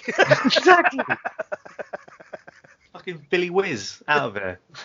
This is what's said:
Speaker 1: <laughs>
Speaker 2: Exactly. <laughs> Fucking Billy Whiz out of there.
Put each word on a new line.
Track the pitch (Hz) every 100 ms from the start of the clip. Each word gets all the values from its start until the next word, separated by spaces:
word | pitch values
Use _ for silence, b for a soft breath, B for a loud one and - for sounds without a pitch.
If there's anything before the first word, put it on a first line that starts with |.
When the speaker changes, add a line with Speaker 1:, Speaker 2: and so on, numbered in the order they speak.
Speaker 1:
<laughs> | -
Speaker 2:
Exactly. | - - - 285 - 269 349 339 269
<laughs> | - - - - - - - - - - - - - 160 - - - _ _
Fucking | 180 - 165 -
Billy | 185 180
Whiz | 180 196 117 95 - -
out | 147 127
of |
there. | 101 95 90 _ -